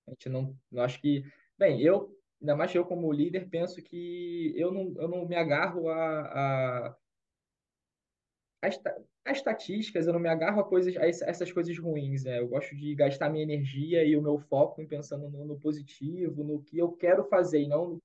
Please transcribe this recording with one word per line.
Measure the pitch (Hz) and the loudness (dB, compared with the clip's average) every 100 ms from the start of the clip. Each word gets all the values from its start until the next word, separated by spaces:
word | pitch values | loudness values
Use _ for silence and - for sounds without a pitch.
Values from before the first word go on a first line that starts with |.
| - | -20
A | |
gente | 131 131 | -12 -6
não, | 131 135 135 _ | -4 -4 -8 _
não | 123 | -2
acho | 123 135 | -2 0
que, | 147 143 139 - _ _ | 2 0 -2 -16 _ _
bem, | 196 127 | 2 6
eu, | 147 196 - - _ _ | 6 4 0 -12 _ _
ainda | 147 147 | -2 0
mais | 175 | 2
eu | 175 | 0
como | 175 175 160 | 0 -2 0
líder, | 147 165 185 180 | 2 0 0 -4
penso | 165 180 - | -4 -4 -6
que | - 175 175 175 175 170 160 - | -14 -10 -8 -8 -6 -2 -2 0
eu | 175 | 0
não, | 190 185 - | 0 -4 -4
eu | 165 | -4
não | 180 170 | -4 -2
me | 170 | 0
agarro | 165 143 175 175 160 | 2 2 0 0 -2
a, | 160 160 156 | 0 0 -2
a, | 151 135 139 135 131 123 123 | -4 -2 0 2 0 -2 -6
a | - _ _ _ _ _ _ _ _ _ _ _ _ _ _ _ _ - | -10 _ _ _ _ _ _ _ _ _ _ _ _ _ _ _ _ -4
esta-, | - - - - _ | -2 -4 -6 -12 _
a | - | -4
estatísticas, | - - - - 202 214 175 165 | -2 -2 -4 -4 -4 -2 0 2
eu | |
não | 170 | 2
me | 170 | 2
agarro | 160 165 208 | 2 2 2
a | |
coisas, | 196 185 180 180 | 4 4 4 4
a | 165 | 2
essa-, | 170 - | 2 -2
essas | 170 165 | -2 -4
coisas | - 170 165 | -2 -2 -4
ruins, | 165 151 139 135 | -4 -2 -2 -2
né? | 127 123 | -2 -2
Eu | 123 | -2
gosto | 131 - 143 | -2 -4 -6
de | 147 | -6
gastar | 147 139 139 147 | 2 2 4 0
minha | 156 | 0
energia | 156 147 139 135 151 170 | -2 -2 -2 -4 2 4
e | 151 151 | 6 4
o | |
meu | 147 147 | 4 0
foco | - 135 147 - | 0 2 2 0
em | 156 | -10
pensando | 147 147 143 143 | -10 -8 -10 -10
no, | 143 | -10
no | 147 143 | -10 -6
positivo, | 151 151 139 - 143 180 175 143 | -4 -4 -8 -10 -8 -4 -4 -4
no | 147 147 | -4 -6
que | - 160 | -6 -2
eu | 170 | -2
quero | - 175 180 | 0 2 2
fazer | - 196 170 147 | 4 2 4 2
e | 143 | 2
não | 147 175 | 0 -2
no | 165 | -6